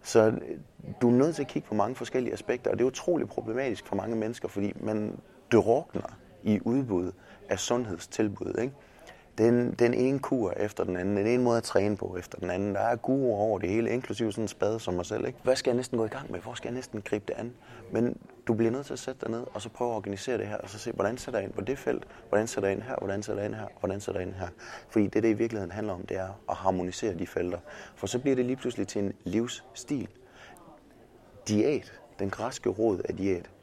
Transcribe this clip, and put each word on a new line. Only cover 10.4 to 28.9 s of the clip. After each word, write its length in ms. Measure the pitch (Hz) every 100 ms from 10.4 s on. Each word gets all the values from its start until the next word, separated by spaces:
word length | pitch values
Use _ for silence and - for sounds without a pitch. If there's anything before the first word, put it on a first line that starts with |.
| 98 -
efter 260 | 107 -
den 140 | 95 90
anden, 200 | 95 101
den 100 | 104
ene 160 | 123
måde 140 | 123 117
at 60 |
træne 340 | - 98 101 101
på 180 | 95 90
efter 200 | - -
den 100 | 90
anden. 260 | 90 101 98
Der 60 |
er 140 | 110 120
guruer 420 | - 135 127 104
over 220 | 107 98
det 100 | 90
hele, 200 | 107 113
inklusive 420 | 117 - 104 113
sådan 120 | 101
en 40 | 107
spade 320 | - 101 113
som 140 | 104
mig 120 | 90 87
selv, 220 | 107 131
ikke? 120 | -
Hvad 120 | 127 131
skal 160 | -
jeg 40 | 120
næsten 220 | 127 120
gå 80 | 110
i 20 |
gang 240 | 131 151
med? 80 | 90
Hvor 140 | 117
skal 160 | 117 -
jeg 60 | 123
næsten 260 | - 110
gribe 240 | - 107 -
det 60 |
an? 200 | - 113 123 - - -
Men 260 | 107 120 - - - -
du 60 |
bliver 180 | 113 113
nødt 140 | 127 143
til 80 |
at 60 | 135
sætte 220 | - 131
dig 80 | 110
ned, 160 | 113 123
og 80 | -
så 80 | 107
prøve 220 | - 123
at 40 | 113
organisere 420 | 98 101 - 117
det 100 | 101
her, 100 | 104
og 120 | -
så 100 | 107
se, 120 | 120
hvordan 260 | - 98 123
sætter 220 | - 117
jeg 80 | 98
ind 60 |
på 80 | -
det 160 | 101 139
felt? 300 | - - - - -
Hvordan 180 | 104 110
sætter 220 | - 98
jeg 80 | 98
ind 60 |
her? 120 | 127 -
Hvordan 260 | 98 101
sætter 180 | 107 104
jeg 80 | 104
ind 60 | 110
her? 120 | 104 -
Hvordan 200 | 95 101
sætter 220 | 98 95
jeg 60 | 92
ind 80 | 92
her? 120 | 90 - - - -
Fordi 180 | 113 101
det, 160 | 110
det 60 | 113
i 40 |
virkeligheden 380 | 107 117 113 90
handler 220 | 98 107
om, 120 | 90 92
det 120 | 95
er 120 | 92 101 -
at 60 | 90
harmonisere 580 | 95 92 90 - 110
de 140 | 87 87
felter. 320 | - 90 87 - - - -
For 120 | 101
så 120 | 123
bliver 160 | 139 127
det 100 | 123
lige 120 | 127
pludselig 300 | 123 120
til 160 | 101